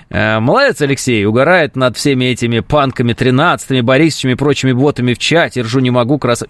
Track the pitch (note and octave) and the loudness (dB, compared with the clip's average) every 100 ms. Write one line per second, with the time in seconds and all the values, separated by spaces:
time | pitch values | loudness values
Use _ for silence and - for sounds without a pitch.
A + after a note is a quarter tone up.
0 | - - G#2+ A2 A#2+ A3 C#4 C3 C#3+ C3+ | -8 -2 0 0 2 2 0 0 -2 -2
1 | - A2+ G2+ A2+ C#3+ F3+ C#3+ C3 B2+ - | 0 0 2 2 2 2 0 -2 -2 0
2 | D3 B2+ B2+ A#2+ A#2 A#2 - D3+ C3+ - | -2 0 0 -2 -2 -2 0 0 0 0
3 | A#2+ A2+ C3+ B2+ E3+ C#3 - C3 A#2+ C3 | -2 0 0 2 2 -2 -2 -2 2 2
4 | D#3+ - C3 B2 C#3+ C3+ C3 B2 C#3+ B2+ | 2 0 -2 0 0 0 0 2 0 0
5 | B2 A#2 - D#3+ D3 B2 A2+ C3 B2+ B2 | -2 -2 0 0 0 -4 -2 0 0 0
6 | A#2 C#3+ B2 A#2+ | 0 0 0 -2